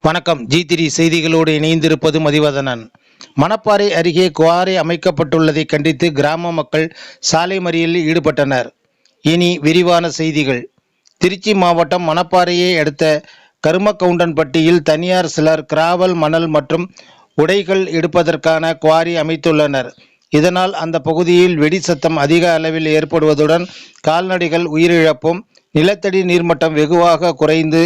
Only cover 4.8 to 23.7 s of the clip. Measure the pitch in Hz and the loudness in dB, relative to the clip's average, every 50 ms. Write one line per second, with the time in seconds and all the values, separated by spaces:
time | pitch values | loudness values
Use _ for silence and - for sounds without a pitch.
4.8 | 156 160 170 165 - 185 165 143 165 139 156 160 160 156 147 151 156 - - 147 | -2 -2 -4 -2 -2 -2 -2 -2 -2 -2 0 0 2 2 0 -2 -4 -2 -2 -2
5.8 | 147 160 156 131 170 175 147 139 143 147 156 165 175 175 170 160 147 - - 151 | 0 -2 0 0 -2 -2 0 0 0 0 -2 -2 -6 -6 -4 -6 -6 -2 -2 -2
6.8 | 160 160 - - - - - _ - - - 160 170 180 190 196 185 175 165 165 | -2 -4 -8 -16 -20 -20 -20 _ -6 -2 0 0 0 -2 -4 -4 -4 -4 -2 -2
7.8 | 165 165 170 180 165 156 156 175 139 156 147 - 143 139 135 127 117 117 _ _ | -2 0 -2 -2 -2 0 -2 0 0 -2 0 0 -2 0 0 -2 -4 -6 _ _
8.8 | _ _ _ _ _ _ _ _ _ 151 165 175 175 175 175 160 147 151 160 180 | _ _ _ _ _ _ _ _ _ 0 2 2 2 0 0 0 0 0 2 2
9.8 | 180 175 175 170 170 165 139 - 160 160 151 151 147 131 131 120 120 - _ _ | 2 2 2 2 0 -2 -4 -4 -4 -4 -2 -2 -2 -2 -4 -4 -6 -12 _ _
10.8 | _ _ _ _ _ _ _ _ - 185 190 185 - 214 208 196 180 175 170 165 | _ _ _ _ _ _ _ _ -2 -2 -2 -2 -2 -2 0 2 2 2 2 0
11.8 | 170 147 180 180 175 160 156 175 180 165 - 180 180 175 175 175 180 180 180 165 | 0 0 -2 -2 -2 -2 -2 -2 -2 0 2 2 2 2 0 0 0 0 0 0
12.8 | 151 - 143 - 165 156 151 147 - - - _ _ _ _ _ - 151 165 185 | 0 -2 -2 -2 0 0 0 -2 -4 -12 -20 _ _ _ _ _ -2 0 0 2
13.8 | 202 214 208 208 180 180 175 170 175 170 156 151 160 139 131 165 156 165 175 175 | 0 0 -2 0 0 0 0 0 0 -2 0 -2 -4 -2 0 0 2 4 2 2
14.8 | 147 165 156 156 170 180 185 185 175 151 - - 160 156 160 156 156 _ 156 151 | 2 0 0 0 0 0 0 0 0 -2 -2 0 0 2 0 0 -2 _ -2 0
15.8 | 160 170 180 175 185 185 180 170 156 151 160 165 170 160 156 151 139 127 160 165 | 0 0 0 0 0 0 0 0 0 0 0 0 -2 0 -2 -2 -2 -2 -4 -4
16.8 | 175 185 _ - - _ _ _ _ _ _ - 151 160 190 202 196 160 196 190 | -4 -8 _ -20 -20 _ _ _ _ _ _ 0 0 2 2 0 0 0 -2 -2
17.8 | 190 175 156 165 156 170 151 180 165 151 160 147 - 160 160 160 160 165 160 - | -2 -2 -2 -2 -2 0 0 0 0 0 -2 -2 0 0 0 0 0 -2 -4 0
18.8 | - 156 156 165 165 170 170 165 151 156 165 156 143 170 156 151 151 147 139 131 | 2 2 2 2 2 0 -2 -2 -2 -2 -4 -2 0 0 2 2 2 0 0 -4
19.8 | 123 120 - _ - _ _ _ _ _ - 147 151 180 180 180 185 185 196 160 | -4 -6 -12 _ -20 _ _ _ _ _ 0 2 2 2 2 0 -2 -2 -2 -4
20.8 | 160 165 165 165 139 156 160 160 180 165 175 175 180 185 175 151 143 156 170 190 | -6 -4 -4 -4 -2 -2 -2 0 0 2 4 4 4 2 2 2 0 0 0 -2
21.8 | 151 - 170 139 - 165 160 156 143 143 160 170 165 175 165 160 160 160 160 160 | -2 -4 -4 -2 -2 -2 -2 0 0 2 2 2 2 2 0 0 0 -2 -4 -2
22.8 | 160 156 151 156 156 147 165 165 156 156 151 139 151 151 160 170 180 180 | -2 0 2 0 0 0 0 0 2 2 2 2 2 2 2 0 0 -6